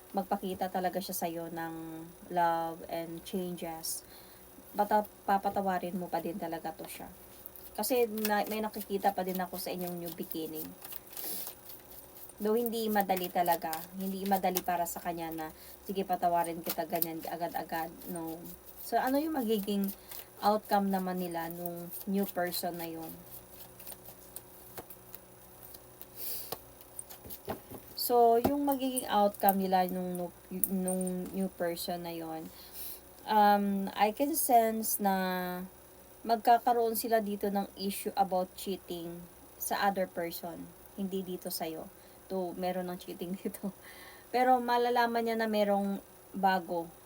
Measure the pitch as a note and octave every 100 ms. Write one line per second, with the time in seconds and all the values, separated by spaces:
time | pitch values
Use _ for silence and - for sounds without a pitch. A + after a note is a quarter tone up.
0 | - F#3+ F#3 - F#3+ F#3 F#3 F#3+ F3+ F3+
1 | F#3+ F#3 F3 E3 E3 E3 E3 E3 D#3+ D#3+
2 | E3 - - F3 E3+ E3 E3 E3 - E3
3 | E3 E3+ - F#3+ F3+ F3 E3+ D#3+ - -
4 | - - - - - - - - G#3 G#3+
5 | G#3 - - G3 G3+ G3+ F#3+ F3+ F3+ F#3
6 | E3+ E3+ E3 F3 E3 D#3+ D#3+ - - -
7 | - - - - - - - - G#3 B3
8 | A#3 G#3+ G#3+ G#3 - G#3+ G#3+ G#3+ - G3
9 | G3 G3 F#3 F3+ F3+ F3+ E3+ F3+ F3+ F3
10 | E3+ E3 E3 D#3+ D#3 D#3 E3+ F#3 - -
11 | - - - - - - - - - -
12 | - - - - G#3 A3+ A#3+ A3+ G#3+ G#3
13 | F#3+ F#3 F3+ F#3 F3 E3+ E3 D#3+ - F#3+
14 | F#3+ F#3+ G3 F#3+ F#3 F3+ - F3+ E3+ F3
15 | F3+ E3+ E3 D#3+ D#3 - - - - G3
16 | F#3+ F3+ F3 E3+ E3+ E3+ E3+ - D#3+ E3+
17 | E3 D#3+ D3 E3 E3+ - - E3 E3 E3+
18 | - E3+ E3 D#3+ E3+ - - - - A#3
19 | B3+ C#4 D#4+ D#4 A3 A3 G3+ G3+ G3 -
20 | - - - - G3+ G#3 - G3+ G3 F#3+
21 | F#3 F3+ F3+ E3 E3 E3+ F3 E3+ F3 -
22 | - G3 G3 - F3+ F3 F3+ E3+ E3 E3
23 | E3 - - - - - - - - -
24 | - - - - - - - - - -
25 | - - - - - - - - - -
26 | - - - - - - - - - -
27 | - - - - - - - - - -
28 | - A#3+ A#3 A#3 B3 C#4+ C#4+ C4+ C4 B3+
29 | - G#3 G3+ - G3+ G3 F#3+ F#3 F#3 F#3
30 | F3+ F3+ F3 - - F#3 - F#3+ F#3 F#3
31 | F#3 F3+ F3+ F#3+ F#3+ - F3 E3+ - F3
32 | E3+ E3 D#3+ D#3+ F3+ - - - - -
33 | - - - G#3+ G#3 G3+ G3+ G3 G3 -
34 | G#3 G#3+ C#4+ D#4+ - A#3+ A3+ A3 A3 -
35 | G3+ F#3+ F#3 F#3 F3+ F3+ F#3 - - -
36 | - - A3 A3+ A#3+ A#3 B3 A#3+ A3+ A3+
37 | A#3+ A3+ G#3 G3+ G3+ G3+ F#3+ - G3 G3
38 | G#3 - F#3 F#3 F#3 - - F#3 - F3
39 | E3+ E3+ F3 - - - - - G3+ G3
40 | F#3 - E3+ E3+ E3+ D#3+ F3 - - -
41 | F#3+ F#3+ F#3 F3+ F#3 - D#3+ D#3+ - -
42 | - - - F#3+ F3 F#3 F#3 F#3 F3+ F#3
43 | - F3 F3 F#3+ G#3+ - G3+ - - -
44 | - - - A#3+ B3+ B3+ A#3+ A#3+ A#3+ A#3+
45 | A#3 A#3 A#3 A3+ A3+ G#3+ G#3 G3+ G3 G3
46 | - - - G3 F#3+ F#3 E3+ F3 E3+ -